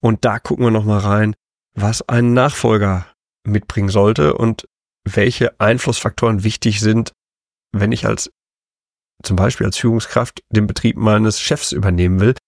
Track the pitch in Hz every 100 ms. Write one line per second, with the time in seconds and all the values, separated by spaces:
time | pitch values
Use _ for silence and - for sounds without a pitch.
0 | 117 110 120 107 - - 120 110 107 104
1 | 101 104 107 104 _ _ _ - 104 113
2 | - 120 120 123 135 - 120 110 101 92
3 | 90 _ _ _ - 104 - - 101 101
4 | 101 113 - - 113 113 - _ _ _
5 | - 98 104 - 123 _ 104 123 - 113
6 | 104 - 117 107 104 - 120 104 107 110
7 | 110 _ _ _ _ _ _ 101 101 120
8 | - 107 - _ _ _ _ _ _ _
9 | _ _ - 90 98 - - - 120 113
10 | - - 120 - _ 110 104 - 113 -
11 | 110 107 107 - - 147 - - 98 87
12 | 90 92 104 131